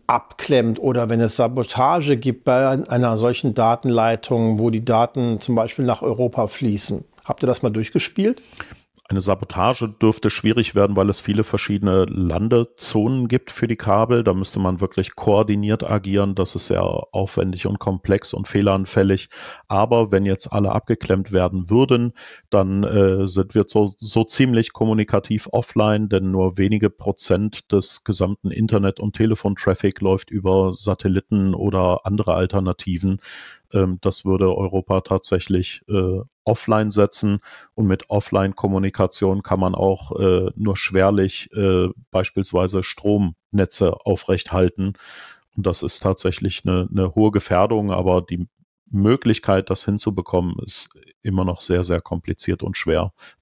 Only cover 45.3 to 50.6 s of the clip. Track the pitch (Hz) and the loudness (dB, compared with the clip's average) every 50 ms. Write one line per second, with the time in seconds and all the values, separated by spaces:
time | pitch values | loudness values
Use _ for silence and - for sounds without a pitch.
45.3 | - _ _ _ _ - 92 95 85 - - - - - - 95 92 - - 90 | -20 _ _ _ _ -4 -2 -2 -2 -2 -4 -4 -6 -2 0 -2 -2 0 -2 -4
46.3 | 87 - 98 98 - - - 95 92 92 90 - - 98 95 90 - 107 110 107 | -4 -2 -4 -6 -6 -4 -4 -2 -2 -2 -2 -2 -2 -2 -2 0 2 2 2 4
47.3 | 101 98 - - 92 90 98 110 113 107 104 101 92 92 90 92 90 92 87 - | 2 0 -2 0 2 2 2 2 0 -2 -2 -2 -2 0 0 2 2 2 0 -2
48.3 | 90 87 90 - _ _ _ _ _ _ _ _ - 98 101 104 127 135 - 117 | -6 -8 -8 -10 _ _ _ _ _ _ _ _ -2 2 4 4 2 4 2 0
49.3 | 110 - - - 98 95 92 - 95 - - - 101 104 - 117 98 92 90 - | 0 0 2 2 2 2 2 0 -4 -4 -2 -2 -4 -2 -2 -4 -4 -4 -4 -2
50.3 | - 90 90 90 90 - | -2 -2 -2 -2 -4 -8